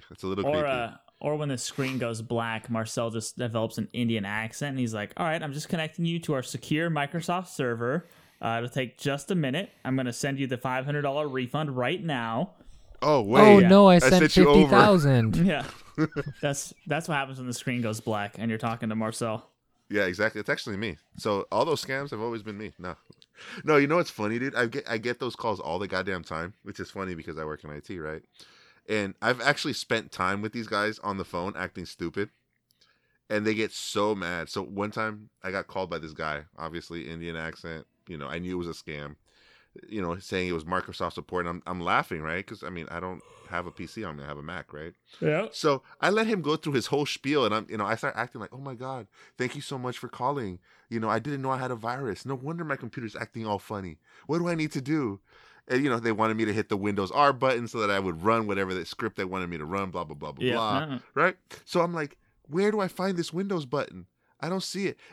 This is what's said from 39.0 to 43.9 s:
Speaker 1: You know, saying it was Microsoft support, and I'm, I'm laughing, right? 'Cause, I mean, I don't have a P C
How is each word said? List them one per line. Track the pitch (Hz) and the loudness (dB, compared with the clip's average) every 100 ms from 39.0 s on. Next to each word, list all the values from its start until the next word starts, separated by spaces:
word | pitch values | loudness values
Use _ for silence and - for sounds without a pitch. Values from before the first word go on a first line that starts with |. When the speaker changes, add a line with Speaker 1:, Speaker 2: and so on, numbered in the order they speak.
| 73 73 _ _ _ _ _ - - | -12 -16 _ _ _ _ _ -20 -12
Speaker 1:
You | 107 | -6
know, | 87 87 | -4 -6
saying | - 95 90 | -4 -4 -2
it | |
was | 85 | -4
Microsoft | 78 92 - - 87 | -2 -4 -4 -6 -6
support, | - 78 90 87 | -6 -6 -4 -4
and | 87 | -6
I'm, | - | -8
I'm | 90 | -6
laughing, | 87 117 156 82 | 0 0 0 -4
right? | 78 87 98 | -4 -6 -6
'Cause, | 110 | -12
I | 76 | -12
mean, | 90 80 | -10 -10
I | 85 | -8
don't | 92 90 - - - | -8 -10 -16 -20 -10
have | 87 87 | -8 -8
a | |
P | - | -10
C | 87 | -12